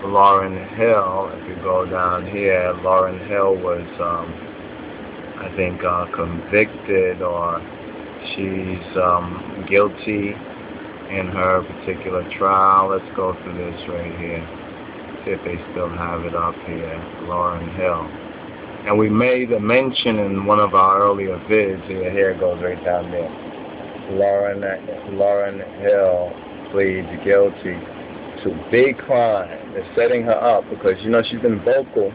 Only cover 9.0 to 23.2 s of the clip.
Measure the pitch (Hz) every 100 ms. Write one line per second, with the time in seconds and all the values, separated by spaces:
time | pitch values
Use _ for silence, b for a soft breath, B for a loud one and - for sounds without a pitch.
9 | 90 87 87 87 - 101 90 98 104 -
10 | - 104 101 113 - - - - - -
11 | - 95 92 92 92 92 90 - - 90
12 | 95 90 82 - 95 98 95 98 95 95
13 | - - 92 90 92 87 87 85 - 87
14 | 85 85 85 82 82 - - - - -
15 | - - - 95 - 87 80 90 87 85
16 | 85 85 85 85 85 82 92 82 82 82
17 | 82 78 82 87 87 85 82 90 92 82
18 | 80 76 - - - - - - 104 107
19 | 107 107 123 127 123 113 104 123 131 127
20 | 127 110 101 98 98 104 101 95 95 98
21 | 101 101 95 87 92 110 101 95 87 95
22 | 90 98 95 87 92 85 90 87 82 87
23 | 87 87